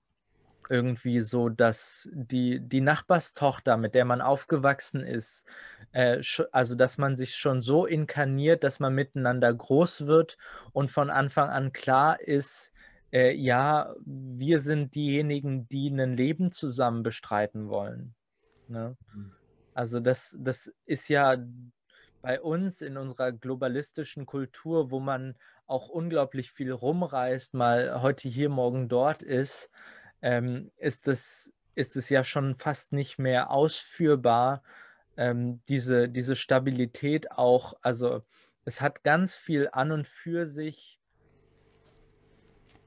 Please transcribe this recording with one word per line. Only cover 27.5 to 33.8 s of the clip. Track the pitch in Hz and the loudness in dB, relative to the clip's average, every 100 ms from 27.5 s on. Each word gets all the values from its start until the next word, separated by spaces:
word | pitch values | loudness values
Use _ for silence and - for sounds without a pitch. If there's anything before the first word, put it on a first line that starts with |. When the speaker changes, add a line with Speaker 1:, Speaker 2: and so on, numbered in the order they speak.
Speaker 1:
mal | 131 120 120 127 123 | 0 2 2 0 0
heute | 131 139 135 | 0 0 -4
hier, | 120 147 | -2 0
morgen | 139 123 127 123 | 0 0 -2 0
dort | 123 139 156 | 2 2 -2
ist, | - 123 135 - - - - - - _ | -2 -2 -2 -6 -16 -20 -20 -20 -20 _
ähm, | 123 120 123 123 - - | 0 0 0 -4 -10 -6
ist | 151 - - | -4 -2 -2
es, | 131 - - - _ _ - | -2 -4 -12 -16 _ _ -6
ist | 131 139 | -4 -4
es | - | 0
ja | 135 | 2
schon | 127 151 135 131 | 2 -2 -2 -2
fast | - 139 - | -6 -6 -4
nicht | 143 139 - | -4 -4 -4
mehr | 131 123 131 | 0 2 2
ausführbar, | 139 156 - | 2 2 0